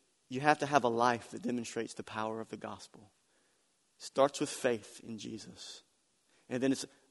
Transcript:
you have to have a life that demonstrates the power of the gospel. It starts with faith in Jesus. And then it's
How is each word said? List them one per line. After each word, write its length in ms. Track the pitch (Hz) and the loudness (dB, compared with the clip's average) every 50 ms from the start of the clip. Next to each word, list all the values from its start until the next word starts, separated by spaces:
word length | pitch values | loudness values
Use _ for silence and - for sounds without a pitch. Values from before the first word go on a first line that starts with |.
| _ _ _ _ _ - | _ _ _ _ _ -8
you 140 | 127 127 | -4 2
have 180 | 143 151 151 - | 4 4 4 4
to 60 | 151 | 4
have 180 | 139 147 143 117 | 4 4 4 4
a 60 | 123 | 4
life 420 | 117 117 120 123 120 113 - - | 4 6 6 6 4 2 -2 -8
that 100 | - 113 | -10 -6
demonstrates 520 | - 123 123 120 113 - - 117 113 - - | -4 -2 -2 -2 -4 -4 -4 -4 -4 -6 -6
the 100 | - 107 | -10 -12
power 380 | - 110 110 110 110 110 113 | -8 -6 -4 -4 -4 -4 -6
of 80 | 110 - | -8 -8
the 80 | - 101 | -10 -10
gospel. 520 | - 107 104 98 - - - - 107 98 _ _ _ _ _ _ _ _ _ _ _ _ _ _ _ _ _ - | -8 -8 -10 -10 -14 -18 -20 -20 -20 -20 _ _ _ _ _ _ _ _ _ _ _ _ _ _ _ _ _ -16
It 60 | - | -16
starts 380 | - - 139 135 139 - - | -2 4 4 4 4 4 0
with 80 | 156 135 | -4 -4
faith 500 | - - - 127 120 107 - - - - - 117 | -2 0 0 0 0 0 -4 -10 -18 -16 -12 -12
in 100 | 113 107 | -10 -10
Jesus. 640 | - 117 113 107 - - - - - - - - - _ _ _ _ _ _ _ _ _ _ _ _ - | -10 -10 -10 -10 -12 -14 -18 -16 -16 -16 -16 -18 -20 _ _ _ _ _ _ _ _ _ _ _ _ -6
And 120 | 120 127 | -4 0
then 120 | 123 135 135 | 2 2 0
it's 120 | - - - - _ _ _ | 0 -2 -8 -14 _ _ _